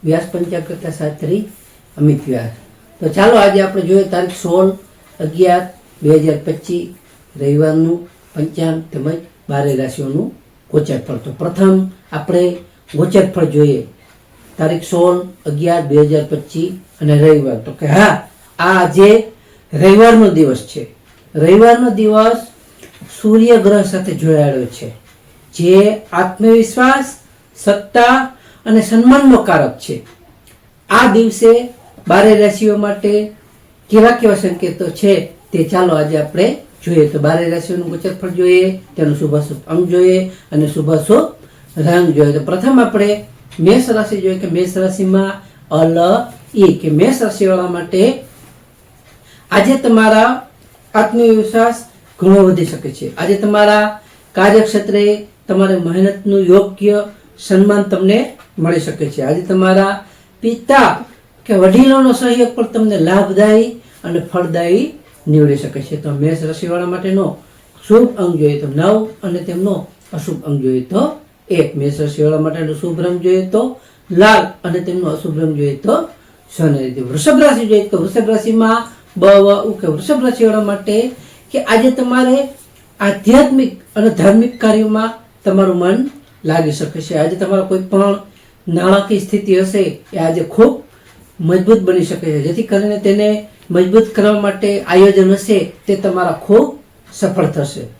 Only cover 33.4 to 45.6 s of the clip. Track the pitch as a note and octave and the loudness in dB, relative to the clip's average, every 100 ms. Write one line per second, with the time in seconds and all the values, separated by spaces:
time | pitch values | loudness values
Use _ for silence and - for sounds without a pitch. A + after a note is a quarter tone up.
33.4 | _ _ _ _ _ G#3+ A3+ A#3+ A3+ F#3+ | _ _ _ _ _ 4 4 4 0 0
34.4 | F#3 F3 F3+ - F3 - G3+ F3+ - - | -2 -4 -6 -6 -8 -2 0 0 -2 -16
35.4 | _ E3+ D#3 F#3 F3+ D#3 D3+ D#3 D3+ E3+ | _ -4 -2 0 0 0 -2 -2 -4 -2
36.4 | A3 D4 - _ - E3 D3 D3+ D3 E3 | -2 -2 -14 _ -2 0 0 0 0 0
37.4 | E3+ E3+ D#3+ F3 E3+ E3 F#3 F#3 F#3 F3 | -2 -4 -6 -8 -6 -8 -8 -8 -8 -2
38.4 | F3+ F3+ F#3 F#3+ - - D#3 D3 D3+ D3 | 2 4 2 -4 -12 -4 -2 -2 -2 -2
39.4 | D3 D3 - E3 F3+ F3+ F#3 F#3 F#3 - | -4 -10 -6 -4 0 2 2 2 -2 -12
40.4 | _ D3+ D3+ D3+ D3+ D#3 D3+ A#3 D#4 - | _ -2 -2 -2 -2 -2 2 2 2 -8
41.4 | - _ - E3 D#3+ F3 F3 D3 D3 D3 | -20 _ -16 -4 0 2 2 2 2 0
42.4 | D3 F#3 B3+ C4 A3+ G#3+ G3+ G#3 - - | -4 -2 2 2 2 0 0 -2 -8 -20
43.4 | - - E3+ A#3+ B3+ G#3+ G#3+ G3+ F#3 F#3 | -20 -2 2 2 2 -2 -2 -4 -4 -4
44.4 | F#3 E3+ F3+ F#3+ F#3+ F#3 F#3 F#3+ G3 G3 | -4 -4 -2 -2 -4 -2 0 0 0 -6
45.4 | - _ | -18 _